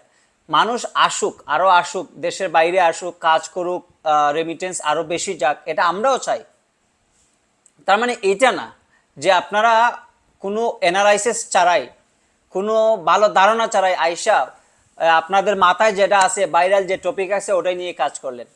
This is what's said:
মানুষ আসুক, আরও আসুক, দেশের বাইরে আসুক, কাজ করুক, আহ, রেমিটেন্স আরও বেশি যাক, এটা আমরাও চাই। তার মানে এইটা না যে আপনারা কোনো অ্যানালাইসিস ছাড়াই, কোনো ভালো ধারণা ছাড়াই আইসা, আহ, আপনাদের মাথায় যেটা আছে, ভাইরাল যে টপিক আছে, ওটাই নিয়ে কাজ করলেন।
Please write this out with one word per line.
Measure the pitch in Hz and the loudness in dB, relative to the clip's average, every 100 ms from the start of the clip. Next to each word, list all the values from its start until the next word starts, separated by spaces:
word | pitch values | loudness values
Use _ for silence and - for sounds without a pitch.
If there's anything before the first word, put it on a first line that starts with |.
| _ _ _ _ - | _ _ _ _ -2
মানুষ | 156 196 240 - | 0 0 -2 -4
আসুক, | 139 165 - 208 - - | 0 0 0 -6 -6 -6
আরও | 151 185 | 0 2
আসুক, | 185 - 196 147 - | 2 0 -6 -10 -10
দেশের | 170 - 190 | -8 -6 -2
বাইরে | 165 165 185 | 0 2 2
আসুক, | 170 - 180 - | 0 0 -8 -4
কাজ | 165 160 - | 0 0 -2
করুক, | 185 175 180 - _ | -8 -6 -8 -10 _
আহ, | 156 151 147 | -2 0 0
রেমিটেন্স | 151 165 156 185 175 | -2 -6 -8 -10 -6
আরও | 151 151 | -4 -4
বেশি | 160 170 202 | -4 -6 -6
যাক, | 165 160 147 - | -4 -4 -4 -6
এটা | 156 | -2
আমরাও | 180 180 254 254 | -2 0 -2 -2
চাই। | - 135 - _ _ _ _ _ _ _ _ _ _ _ _ _ 165 | -4 -6 -8 _ _ _ _ _ _ _ _ _ _ _ _ _ 0
তার | 202 | 0
মানে | 240 233 | 0 -2
এইটা | 190 196 254 | -2 2 2
না | 175 113 - _ _ _ - | 0 -6 -16 _ _ _ -4
যে | 156 | 2
আপনারা | 180 - 208 226 226 240 - - _ _ _ | 2 0 0 2 4 2 -2 -12 _ _ _
কোনো | 196 208 233 - | -8 -4 -4 -2
অ্যানালাইসিস | 170 190 208 208 240 226 - | 0 2 4 2 0 -4 -2
ছাড়াই, | 196 175 165 123 _ _ _ _ _ _ | 2 2 2 -2 _ _ _ _ _ _
কোনো | 185 208 220 220 220 | -6 -2 0 2 0
ভালো | 160 185 208 | 2 2 4
ধারণা | 175 196 226 226 | 4 4 2 0
ছাড়াই | 220 190 170 | 0 0 0
আইসা, | 165 170 226 185 | -2 -2 0 0
আহ, | - - _ _ _ - | 0 -8 _ _ _ -4
আপনাদের | 165 165 - 196 190 196 | 2 2 2 0 0 2
মাথায় | 180 180 220 | 2 4 0
যেটা | 196 190 196 | 2 2 4
আছে, | 185 208 180 | 2 0 -2
ভাইরাল | 165 180 196 | 0 2 2
যে | 185 185 | 0 -4
টপিক | 180 196 185 | -4 -4 -4
আছে, | 202 202 | -4 -2
ওটাই | 190 175 180 | -2 -2 -4
নিয়ে | 180 | -8
কাজ | 170 147 - | -4 -6 -6
করলেন। | 139 123 113 | -10 -12 -14